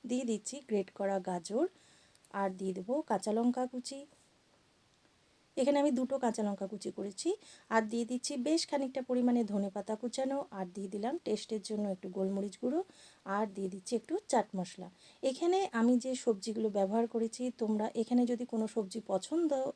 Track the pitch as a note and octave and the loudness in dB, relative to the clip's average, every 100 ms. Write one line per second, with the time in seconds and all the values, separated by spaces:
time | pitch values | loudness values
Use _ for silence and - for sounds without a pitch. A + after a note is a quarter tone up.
0 | A3+ B3 B3 G#3 - C#4 - G#3 F#3+ - | -2 -2 0 -2 -4 -12 -2 0 0 -4
1 | G3 G3 F#3 F3+ E3+ G#3+ F4 _ - - | -2 0 -2 -4 -2 0 0 _ -20 -20
2 | _ _ - G3+ G3 F#3+ F#3+ F#3 F#3 C#4 | _ _ -10 -2 -2 -2 -4 -4 -2 -4
3 | D#4 G3+ G#3+ A3 A#3+ B3 B3+ B3+ - C#4 | 0 -2 0 2 2 2 -4 -6 -10 -12
4 | C#4+ _ _ _ _ _ _ _ _ _ | -16 _ _ _ _ _ _ _ _ _
5 | _ _ _ _ _ - C4+ C#4+ D4 B3+ | _ _ _ _ _ 0 2 4 4 2
6 | B3+ C4+ B3 A3 G#3 G3 F#3+ G#3 G#3+ - | 0 0 0 0 -2 -2 -6 -6 -8 -6
7 | G3+ G3+ E4 G#4+ - - _ A3+ G#3+ A#3 | -8 -4 -4 -4 -8 -20 _ 0 2 -2
8 | A#3 B3 - C#4+ B3 E4 - C#4+ C4 C4 | -2 -4 -4 -2 2 2 2 -2 0 -4
9 | B3+ B3 B3 A#3+ G#3 G3+ G3 G3+ G3 G#3+ | 0 2 4 4 2 0 -2 -4 -4 -4
10 | B3 A#3+ C4+ C#4 C#4 G3 F3+ F#3 G3 G3+ | -4 -2 -2 -2 -4 -6 -6 -6 -6 -4
11 | A3 E4+ - G#3+ - A3 G#3 G#3 G#3 F#3+ | -4 -4 -2 -2 -2 -6 -4 -2 -2 -4
12 | F#3+ F#3+ F#3+ G3 G3+ F#3 B3 D#4 F#4+ - | -6 -2 0 0 -4 -2 -2 0 -2 -12
13 | - - F#3+ G3+ G#3+ G3 F#3+ F#3+ - A#3 | -20 -16 -4 -2 -2 -2 -6 -6 -4 -4
14 | - F4 - A#3 G3 F#3+ F3 - F3+ _ | -2 -6 2 2 2 -4 -6 -8 -16 _
15 | - - C4+ C4 E4+ F#4+ G4 A3+ A#3 B3 | -20 -2 -2 2 2 4 2 4 6 4
16 | B3+ B3+ - G3 A3+ G#3+ A3 G3+ F#3+ A3 | 2 -2 0 0 -2 0 0 2 2 2
17 | A#3 A#3 A3+ - B3+ - G#3+ G#3+ G#3+ - | 2 0 -2 -2 -6 -2 0 2 0 -2
18 | A3 B3 B3 A#3+ B3 A3 A3 - G3 A3+ | 4 4 4 2 -2 -2 0 0 -2 -6
19 | - F#3+ - D#4+ E4 C#4 C4+ | -2 -2 0 0 2 2 0